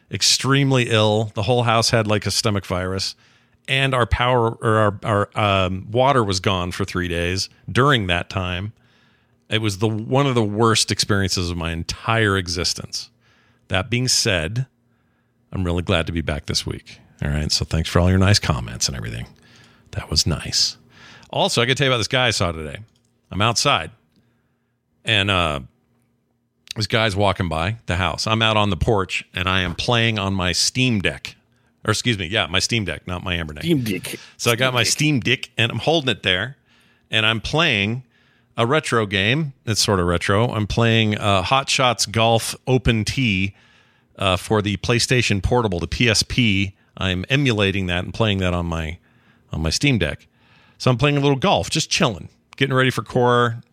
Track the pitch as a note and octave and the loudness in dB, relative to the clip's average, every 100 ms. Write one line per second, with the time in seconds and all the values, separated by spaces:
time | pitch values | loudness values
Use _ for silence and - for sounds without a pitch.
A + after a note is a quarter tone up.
0 | _ G2 - - B2+ C#3 C3+ C3 A2+ A2+ | _ -2 0 0 2 2 4 2 2 4
1 | G#2+ G#2+ A2 A2+ G#2+ B2 A#2 A#2 A2+ A#2 | 4 2 0 -4 0 2 2 2 4 2
2 | G#2 G#2 G2 - A2+ G2+ - F2+ F#2 F#2+ | 2 0 0 -2 0 -2 -2 -4 -4 -4
3 | - - _ _ _ _ - C3+ C3+ C3 | -6 -10 _ _ _ _ -4 0 2 2
4 | A2+ - B2 B2+ A2+ - A#2 A2 G#2+ G2 | 2 2 2 4 2 0 2 4 2 0
5 | - G2+ G2+ - G#2+ G2 F#2 F#2 G#2+ A#2+ | 0 0 0 0 2 2 0 -2 -4 2
6 | C3 C3+ G2+ F#2 G#2 F#2 F2 - G2 F#2 | 4 4 2 0 0 -2 -2 -4 -4 -4
7 | F2 E2+ E2+ F#2+ - _ - F#2+ C#3+ B2+ | -2 -2 -2 -4 -6 _ -4 2 2 2
8 | F#2 F2 - G2 F2+ F2+ G#2 - _ _ | 0 -2 -2 -6 -4 -6 -8 -14 _ _
9 | _ _ _ _ _ A2 A2 F#2+ A2 G#2+ | _ _ _ _ _ -2 -2 0 -2 -2
10 | A#2+ C3 C#3+ A#2+ G#2 G#2 A#2 G#2+ - G#2 | -2 0 2 2 0 2 2 2 0 -2
11 | - G2+ F#2+ - F2 F2 E2 E2 E2 - | 0 0 0 -2 -4 -4 -4 -6 -8 -6
12 | - A2+ G#2+ G2 F2+ F2 E2 - - - | -2 2 2 2 -2 -4 -4 -4 -8 -12
13 | - _ _ _ _ _ _ F#2 - B2 | -12 _ _ _ _ _ _ -4 0 -2
14 | B2+ - A#2+ F2+ D#2+ A2+ C3 _ _ _ | 0 0 2 0 -2 -4 -6 _ _ _
15 | _ _ _ _ _ F#2 F2+ F2 E2 F2 | _ _ _ _ _ -4 -2 -2 0 0
16 | E2 E2+ D#2 D2 - - - - - - | 0 -4 -4 -6 -4 -6 -4 -10 -12 -20
17 | _ _ C#2+ D2 D2+ - - E2 E2 F2+ | _ _ -4 -2 -2 -2 -2 -2 0 2
18 | F2 F#2 F#2+ G#2 - C2 A1+ A#1 - C2 | 4 4 4 2 2 -2 -6 -4 -4 -4
19 | - - - - _ - - _ _ - | -8 -10 -12 -16 _ -20 -20 _ _ -10
20 | - D#2 - D2 - - - - _ - | -2 0 0 -2 -4 -2 -2 -4 _ -20
21 | - - - C3 F#3 - A#2 C3 C#3 A#2+ | -20 -20 -8 -2 0 0 0 2 2 0
22 | G2 C3 B2 G2+ F2+ D#2+ D2+ F#2 A2 _ | 0 0 0 0 -2 -2 -10 -12 -18 _
23 | _ _ _ F2 A2 A#2 C#3+ A#2 D#2 - | _ _ _ 0 0 2 0 0 -2 -14
24 | _ _ _ _ _ _ _ _ _ _ | _ _ _ _ _ _ _ _ _ _
25 | - G#2+ G2 F#2 E2 C#2+ C2 _ _ _ | 0 2 2 2 2 -2 -8 _ _ _
26 | _ _ _ _ _ _ - - G#2+ A#2 | _ _ _ _ _ _ -14 -8 -2 0
27 | A2 F#2+ G2+ F#2 F2+ D#2+ F2 A#2 - F2 | 0 2 0 0 -2 -2 -2 -4 -4 -2
28 | F2 - A2 A2+ A2 G#2+ G#2 E2+ - G#2 | -2 -2 -2 0 2 2 0 0 0 0
29 | F#2 - - F2 F#2 F#2+ F2+ E2+ - A#2+ | 0 -6 -8 -4 -2 0 -2 -4 0 2
30 | A2+ G#2+ G2 F#2+ F2+ E2+ - B2+ B2+ G#2+ | 2 0 -2 -2 0 0 -2 0 0 0
31 | F2+ - - - _ _ _ _ - G#2+ | -2 -6 -12 -16 _ _ _ _ -2 -2
32 | B2 G2+ E2 G#2+ D#2+ F#2 - A#2 F2+ D2 | -2 -2 -2 -2 -2 -4 -2 -2 -2 -6
33 | - F2+ F#2 F2 D#2 D2+ E3+ D3+ A2+ F2+ | -8 -8 -6 -6 -6 -8 -2 0 0 -6
34 | - - - - A#2 A#2 C3 B2 G#2+ - | -8 -14 -16 -6 -2 0 2 2 0 0
35 | D3+ C#3 A2+ B2+ - - A2+ A#2 - E3 | 2 0 0 -2 -2 -2 -2 0 0 0
36 | C3 G2+ G2+ F#2 A#2 - _ _ _ _ | 0 -2 0 0 -2 -10 _ _ _ _
37 | _ A2 A2 A2+ - D3+ E3 G#2+ G2 B2+ | _ -2 0 -2 -2 0 2 2 0 -2
38 | - _ _ _ _ - A#2 D3+ - A#2+ | -8 _ _ _ _ -2 0 0 0 0
39 | G#2 G2 G2+ C#3 D3+ - - G#2 - G2 | 0 0 2 0 -2 -6 -4 -2 2 2
40 | F2 F2 - G2+ B2 - G2+ - A#2 A2+ | 2 0 2 2 2 0 -2 2 4 4
41 | G#2+ G#2 G#2 G2 F#2 C3+ C#3 - B2+ A2+ | 2 0 0 0 2 0 0 0 0 0
42 | - A2+ A2+ A2+ - - - B2+ - A2+ | -2 2 2 2 0 -8 0 0 2 0
43 | G2+ - B2 F#2+ G2 - _ _ _ _ | -2 0 0 0 -2 -6 _ _ _ _
44 | _ - F#2+ F#2 - A2 G2+ F#2+ - A#2+ | _ -2 0 0 2 0 2 -2 0 0
45 | - B2+ - G2+ - B2 A2 F2 D#2+ - | 2 0 2 0 2 2 0 -2 -4 0
46 | B2 G#2 - - A2+ G2 G2 - _ - | 2 2 0 0 2 2 -2 -6 _ -6
47 | F#2 F2+ - C3+ C#3 G#2 G2 F#2+ F2+ F2 | -4 -4 0 0 2 2 0 0 -2 -4
48 | - - A2 F#2+ F#2 F2 E2+ E2 D#2 F2 | -6 -2 0 2 0 0 -2 -4 -6 -10
49 | _ _ _ _ _ D#2+ D#2+ - D3 A#2 | _ _ _ _ _ -4 -2 0 2 2
50 | D2+ D2 _ _ _ _ _ _ C#3 A#2+ | 0 -4 _ _ _ _ _ _ 0 2
51 | D3 C#3+ C#3+ C3 F#3+ C3 - E3 - - | 2 2 2 2 2 2 0 -4 -2 0
52 | D3 F#2 - _ _ - C#3 C3 B2+ A#2+ | 0 -2 -12 _ _ -4 0 2 2 0
53 | G#2 B2+ B2 A#2+ A#2+ A#2 - | -2 2 4 4 2 -2 -8